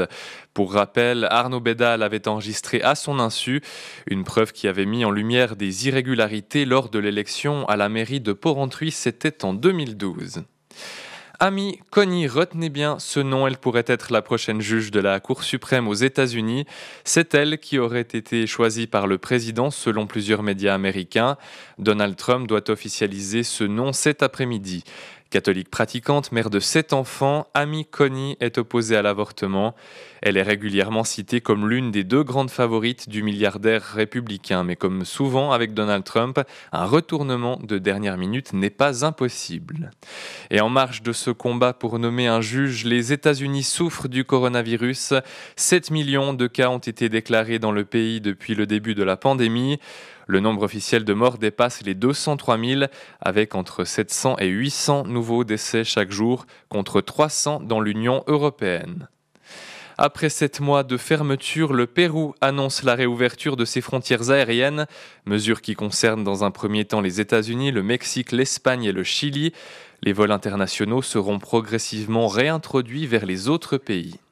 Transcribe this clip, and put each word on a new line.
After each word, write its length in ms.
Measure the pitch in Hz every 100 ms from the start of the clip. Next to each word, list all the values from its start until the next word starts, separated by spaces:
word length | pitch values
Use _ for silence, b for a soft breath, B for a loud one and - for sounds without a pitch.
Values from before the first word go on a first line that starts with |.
| 90 B B B B
Pour 180 | - 95
rappel, 540 | 104 101 - 120 120 110
Arnaud 300 | 117 123 127
Béda 380 | 117 113 120 113
l'avait 280 | 107 107 110
enregistré 540 | 107 104 107 - 123
à 140 | 127
son 240 | 147 - 139
insu, 420 | 113 - 123 139 B B B B B
une 180 | 95
preuve 280 | 90 - 110
qui 140 | - 101
avait 200 | 95 98
mis 180 | 117
en 60 | 113
lumière 460 | 104 110 123 123 101
des 320 | 101 95 127
irrégularités 760 | 131 127 120 107 107 - 147
lors 240 | 135 127 117
de 100 | 107
l'élection 680 | 104 104 104 - 147 147 117
à 100 | 104
la 120 | 104
mairie 320 | 110 113 135
de 120 | 107
Porrentruy, 580 | 101 165 139 135 - 156
c'était 540 | - 123 - 156 -
en 80 | 98
deux 180 | 95 160
mille 240 | 185 139 104
douze. 480 | 98 85 90 85 - _ _ B B B B B B B
Ami 380 | 190 196 196 - _
Connie, 380 | - 196 180 147
retenez 400 | 123 175 165 165
bien 300 | 143 147 147
ce 200 | - 147
nom, 280 | 135 131 135
elle 100 | 131
pourrait 280 | 131 120 117
être 260 | 120 -
la 80 | 113
prochaine 400 | - 117 - 110
juge 300 | 104 113 107
de 100 | 101
la 180 | 98 98
Cour 220 | - 131
suprême 460 | - 120 - 131 113
aux 60 |
États-Unis. 720 | 104 127 139 131 117 110 123 147 B B B
C'est 320 | B 165 165
elle 240 | 143 151 156
qui 200 | - 139
aurait 240 | 117 120
été 440 | 117 113 107 117 110
choisie 400 | - 117 113 113
par 200 | 107 98
le 100 | 95
président, 540 | - 123 113 110 135
selon 360 | 147 - 107 107
plusieurs 360 | 110 101 107
médias 320 | 104 98 98
américains. 640 | 98 98 95 87 110 120 143 B B B B
Donald 360 | 104 104 104
Trump 320 | 92 - 127 120
doit 220 | 107 -
officialiser 720 | 107 104 - 104 98 98 113
ce 220 | 117 -
nom 300 | 104 104 135
cet 280 | 131 151 143
après-midi. 640 | 135 - 127 113 98 90 - B B B B
Catholique 400 | 98 101 95 90
pratiquante, 600 | - 110 123 - 143 139
mère 180 | 117 110
de 80 | 101
sept 340 | - 160 156
enfants, 540 | 139 127 - 139 147 160
Amy 320 | 147 147 156 151
Coney 500 | - 139 131 139 139
est 180 | 120 120
opposée 380 | 117 120 110 110
à 60 |
l'avortement. 720 | 104 101 104 - 98 95 107 - B B B B
Elle 140 | 104 95
est 60 |
régulièrement 600 | 95 101 104 98 98 110
citée 360 | 113 - 95 120
comme 300 | - 104 104
l'une 220 | 120 127
des 100 | 104
deux 220 | 92 131
grandes 260 | 143 127 131
favorites 580 | - 120 113 117 123 -
du 140 | 107
milliardaire 600 | 107 101 104 101 107 110
républicain. 800 | - 107 107 127 113 98 - 92
Mais 100 | 87
comme 300 | 87 95 95
souvent 480 | 90 - 139 131 143
avec 200 | 123 113
Donald 300 | 107 104 101
Trump, 380 | 95 117 123 135 135 B B
un 120 | 80
retournement 760 | 92 147 165 156 143 123 120 127
de 160 | 107 101
dernière 400 | 95 98 104 90
minute 340 | 92 123 -
n'est 160 | 98 98
pas 340 | - 139 123
impossible. 880 | 151 160 127 - - 165 - 160 - - B B B B B
Et 100 | 104
en 80 | 110
marge 360 | 131 127 113
de 80 | 113
ce 180 | 117 -
combat 440 | 120 123 120 123
pour 260 | 123 117 117
nommer 260 | 117 120 120
un 140 | 113
juge, 440 | 110 127 139 117
les 280 | 113 120 117
États-Unis 500 | 143 160 139 139 139
souffrent 460 | 131 - 170 - 135
du 160 | 127
coronavirus. 920 | 131 131 123 123 113 113 123 131 - 135 - B B
Sept 380 | B - 180 -
millions 420 | 156 143 139 139
de 140 | 131 123
cas 220 | - 127
ont 80 | 123
été 300 | 120 110 117
déclarés 520 | 110 - 113 110 117
dans 100 | 110
le 140 | 104
pays 360 | 101 117 113 113
depuis 360 | 104 95 - 107
le 100 | 104
début 300 | 107 107 101
de 80 |
la 120 | 95 95
pandémie. 640 | 139 135 113 117 131 143 B B B B B
Le 120 | 95
nombre 240 | 107 107
officiel 420 | 101 107 - 117
de 80 | 107
morts 260 | 101 123 117
dépasse 440 | 107 - 120 -
les 120 | 101
deux 180 | 95 120
cent 240 | 139 - 143
trois 200 | - 113
mille, 320 | 120 135 139 B B B
avec 360 | - 98 107 95
entre 260 | 90 -
sept 300 | 87 - 107
cents 240 | - 131 127
et 80 | 95
huit 240 | 98 139
cents 320 | - - 143
nouveaux 400 | 107 120 117 117
décès 400 | 117 107 - 113
chaque 300 | 113 - 95
jour, 340 | 101 113 123 - B B
contre 320 | 104 98 101
trois 280 | - - 151
cents 300 | - 147 147
dans 220 | - 110
l'Union 420 | 107 104 117 131 -
européenne. 800 | 147 147 - 101 87 - 170 139 _ _ _ B B B B B B
Après 300 | 147 - 156
sept 320 | - 147 -
mois 240 | 143 143
de 120 | 131 123
fermeture, 760 | - 156 147 135 - 156 160
le 160 | 127 120
Pérou 480 | 143 175 156 151 -
annonce 440 | 135 139 135 -
la 100 | 135
réouverture 600 | 120 127 120 123 - - 135
de 80 |
ses 160 | 117 123
frontières 500 | - 135 - 120 120
aériennes, 560 | 139 120 117 135 151 151 B B B -
mesure 360 | 104 107 110
qui 120 | -
concerne 480 | 104 107 - 117 110
dans 220 | 101 98
un 80 | 101
premier 320 | - 104 107
temps 160 | 101 107
les 200 | 95 92
États-Unis, 520 | 104 117 110 117 139
le 100 | 117
Mexique, 480 | 98 123 - 127 123
l'Espagne 540 | 120 135 - - 127
et 80 | 110
le 100 | 95
Chili. 500 | 90 - 147 143 156 B B B B B
Les 120 | -
vols 180 | 98 104
internationaux 720 | 104 104 101 95 - 104 123
seront 380 | 131 113 98 101
progressivement 880 | - 117 107 113 - 107 104 113 113
réintroduits 800 | 104 139 160 - 135 117 131 151
vers 180 | 113 98
les 220 | 92 107
autres 300 | 165 - 139
pays. 360 | - 95 85 82 _